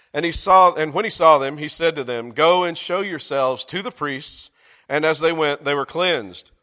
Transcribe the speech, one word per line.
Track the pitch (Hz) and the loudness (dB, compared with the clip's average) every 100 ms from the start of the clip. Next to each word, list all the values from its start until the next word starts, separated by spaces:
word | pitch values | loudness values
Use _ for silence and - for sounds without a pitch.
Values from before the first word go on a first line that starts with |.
| _ | _
And | 147 170 | -6 -4
he | |
saw, | 156 202 185 180 165 | -2 4 6 6 4
and | 156 | -2
when | 151 220 | -2 -4
he | |
saw | - 165 147 | 2 6 6
them, | 135 147 | 4 -6
he | 151 | -8
said | - 165 151 | -2 -2 -2
to | |
them, | 123 120 120 | -4 -6 -6
"Go | 113 160 180 | 2 4 4
and | 175 165 | 2 -4
show | - 180 | -4 -4
yourselves | 196 160 - 139 131 127 - | -4 -8 -6 -2 0 -2 -6
to | 139 | -10
the | 220 | -10
priests." | - 147 131 - - - _ _ _ - | -8 -8 -6 -10 -14 -16 _ _ _ -4
And | 143 | 0
as | 156 151 | 0 2
they | 165 | 0
went, | 165 151 143 | 0 -2 -2
they | 135 | -2
were | 143 135 | -4 -4
cleansed. | 165 180 151 101 87 - _ | -2 -2 -2 -6 -14 -16 _